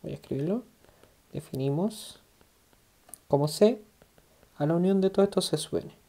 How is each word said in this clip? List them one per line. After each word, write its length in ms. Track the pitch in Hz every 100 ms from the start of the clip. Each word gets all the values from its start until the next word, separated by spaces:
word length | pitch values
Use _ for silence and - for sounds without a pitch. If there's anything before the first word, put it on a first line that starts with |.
voy 100 | -
a 20 |
escribirlo, 500 | 139 - 131 151 220 - _ - _ - _ _
definimos 840 | - - 131 135 143 208 220 - - _ _ _ _ _ _ _ _ - - _
como 180 | 143 151
C 340 | 156 208 262 - _ - _ _ _ - -
a 80 | 147
la 80 |
unión 260 | 170 185 196
de 80 | 190
todos 200 | 190 202
estos 180 | 196 175
C 100 | 151
sub 220 | - -
n 160 | - -